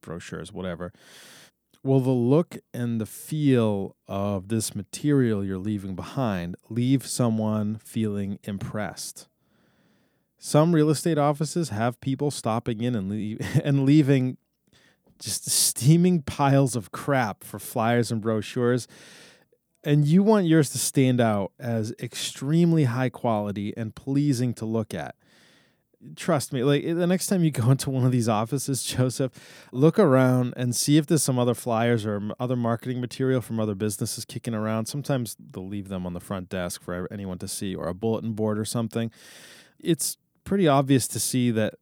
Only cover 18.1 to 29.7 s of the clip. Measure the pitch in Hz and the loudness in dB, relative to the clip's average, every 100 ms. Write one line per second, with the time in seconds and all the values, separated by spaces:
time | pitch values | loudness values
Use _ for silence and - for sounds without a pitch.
18.1 | 113 107 110 104 127 120 123 - - - | -2 -2 -2 -2 -2 0 0 -2 -18 -20
19.1 | - - - _ _ _ _ - 147 147 | -20 -20 -20 _ _ _ _ 2 2 6
20.1 | 175 202 220 175 160 143 - - - 131 | 4 6 4 6 4 4 0 -2 2 2
21.1 | 123 117 104 95 _ 120 113 107 - 120 | 4 2 2 -2 _ -4 -4 -4 -6 -10
22.1 | - - - 135 165 170 165 139 120 131 | -8 -10 -8 0 4 4 4 2 0 -2
23.1 | - 120 107 104 101 101 - 110 - - | -2 -2 0 -2 -6 -6 -6 -10 -10 -2
24.1 | 139 147 120 123 113 110 113 107 87 69 | 0 2 2 0 -2 -2 -2 -2 -6 -10
25.1 | - _ _ _ _ _ _ _ _ - | -14 _ _ _ _ _ _ _ _ -20
26.1 | - - 156 - 135 127 143 - 170 175 | -8 0 0 0 0 2 2 2 0 2
27.1 | 185 - 190 160 139 113 135 - 131 127 | 0 0 2 2 2 2 2 2 0 2
28.1 | 123 113 104 113 139 - 131 - - 127 | 2 2 0 0 -4 -4 -4 -4 0 -2
29.1 | - 135 - - - - | 0 -6 -6 -20 -20 -12